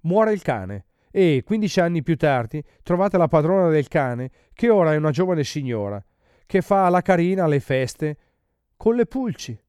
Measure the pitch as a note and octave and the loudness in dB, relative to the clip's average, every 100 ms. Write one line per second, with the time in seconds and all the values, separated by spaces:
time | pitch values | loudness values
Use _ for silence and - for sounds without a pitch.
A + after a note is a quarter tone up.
0 | D#3+ G3 A3 G#3 - A#2 F#2 G2+ - _ | 0 0 2 0 -4 -6 -6 -12 -16 _
1 | _ - F3+ C3+ - A3 G#3 G3 E3+ E3+ | _ 2 2 2 0 -2 0 0 0 -2
2 | C#3 D#3+ D3+ C3 A2+ D3+ - _ - F3+ | -2 0 2 0 -4 -10 -14 _ -4 0
3 | G3+ F#3 D#3 D#3+ D#3 F#3+ F3 D#3 C3 D#3+ | 0 2 2 2 2 2 2 0 0 -2
4 | C3+ A#2+ C3 _ _ - A#3 G#3 D#3+ D3+ | -2 -4 -10 _ _ -2 2 4 4 2
5 | D#3 C3 F#3 E3+ C#3 D3+ C3 A2+ G2+ G2+ | 0 0 0 0 -2 -6 -6 -4 -6 -8
6 | - _ _ _ _ G3 - G3 F#3 F3+ | -14 _ _ _ _ -2 0 2 4 2
7 | F3 F3+ F3 F#3+ E3 D3 - C3 B2+ - | 2 2 2 0 0 0 0 -2 -2 -6
8 | D#3 D3 _ _ _ _ _ _ A3 A#3+ | -8 -8 _ _ _ _ _ _ 0 0
9 | A3+ C4 B3 - - A2 | -2 -2 -6 -8 -12 -14